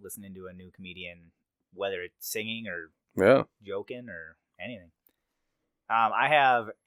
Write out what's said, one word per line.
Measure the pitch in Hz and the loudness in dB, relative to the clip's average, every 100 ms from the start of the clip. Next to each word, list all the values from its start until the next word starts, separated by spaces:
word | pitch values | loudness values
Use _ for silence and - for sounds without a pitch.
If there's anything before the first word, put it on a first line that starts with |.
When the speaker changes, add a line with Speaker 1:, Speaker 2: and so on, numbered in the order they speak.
Speaker 1:
listening | 98 - 98 95 | -16 -16 -16 -14
to | 92 | -16
a | |
new | 90 92 - | -16 -20 -18
comedian, | 92 90 87 87 85 _ _ _ _ | -16 -14 -14 -16 -20 _ _ _ _
whether | 90 98 92 | -6 -4 -4
it's | 90 _ - | -8 _ -10
singing | 110 110 113 113 | -8 -6 -8 -10
or | 87 80 _ _ - | -10 -12 _ _ 4
Speaker 2:
Yeah. | 95 131 - _ 101 | 6 6 4 _ -8
Speaker 1:
joking | 98 104 123 123 | -8 -8 -12 -14
or | 85 80 82 _ - | -16 -18 _ _ -16
anything. | 95 117 85 _ _ _ _ _ _ _ _ _ - | -14 -14 -18 _ _ _ _ _ _ _ _ _ -2
Um, | 113 113 | 2 2
I | 104 135 | 2 4
have | 151 135 123 110 - | 6 6 4 0 -8